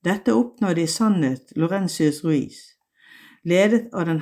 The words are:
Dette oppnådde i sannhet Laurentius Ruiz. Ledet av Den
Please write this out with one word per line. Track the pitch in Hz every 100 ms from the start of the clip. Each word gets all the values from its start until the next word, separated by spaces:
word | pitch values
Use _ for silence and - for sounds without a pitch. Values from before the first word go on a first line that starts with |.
| 175
Dette | 202 -
oppnådde | 226 240 - 202 170
i | 165
sannhet | - 220 190 139 131 _ -
Laurentius | 165 196 185 - 151 147
Ruiz. | 165 151 - - - _ _ _ _ - - _
Ledet | 170 175 208 226 233
av | 208 170
Den | 160